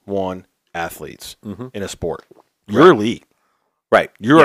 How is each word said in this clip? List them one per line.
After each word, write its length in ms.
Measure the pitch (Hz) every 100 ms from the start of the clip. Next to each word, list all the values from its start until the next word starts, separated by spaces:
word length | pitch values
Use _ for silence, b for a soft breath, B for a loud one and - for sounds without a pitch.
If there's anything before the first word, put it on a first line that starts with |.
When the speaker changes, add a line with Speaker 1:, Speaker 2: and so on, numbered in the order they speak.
Speaker 1:
One 420 | - 98 95 92 90 _ _
athletes 600 | 87 82 - 78 - - -
Speaker 2:
Mm-hmm. 240 | 107 95 127
Speaker 1:
in 80 | 107
a 60 | 92
sport. 360 | - 85 80 -
Speaker 2:
Right. 80 | _ _ _ -
Speaker 1:
You're 220 | 104 175
elite. 320 | 123 110 - _ _ _ _ _ _ -
Speaker 2:
Right. 180 | 107 82 _
Speaker 1:
You're 200 | 104 160